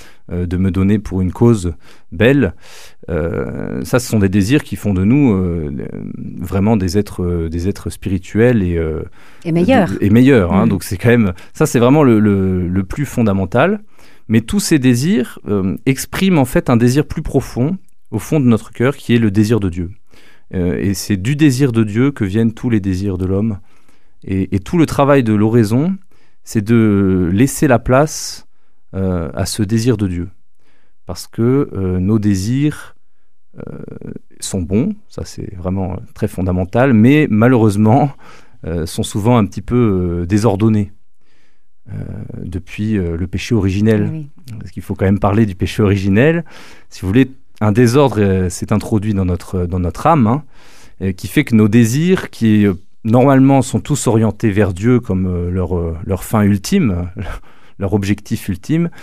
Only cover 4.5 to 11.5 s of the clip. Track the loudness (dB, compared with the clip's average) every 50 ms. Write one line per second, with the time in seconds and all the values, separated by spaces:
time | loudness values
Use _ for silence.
4.5 | 2 0 0 -2 -8 -6 -4 -2 0 2 2 2 4 4 4 4 2 2 0 -2
5.5 | -2 -4 -4 -6 -6 -8 -10 -10 -10 -12 -12 -12 -12 -12 -12 -12 -12 -12 -8 -6
6.5 | -2 0 2 2 2 2 0 0 0 -2 -2 -4 -4 -6 -4 -2 -2 -2 -4 -4
7.5 | -4 -4 -4 -4 -4 -6 -6 -10 -10 -8 -6 -4 -4 -4 -4 -4 0 2 4 4
8.5 | 4 2 2 0 0 -2 -2 -2 -4 -6 -8 -10 -14 -18 -20 -20 -20 -12 -6 -2
9.5 | 0 0 2 4 4 4 4 2 0 0 2 4 6 6 6 6 6 6 4 4
10.5 | 2 2 2 2 0 -2 -4 -6 -6 -2 2 2 4 4 2 0 -2 -6 -12 -10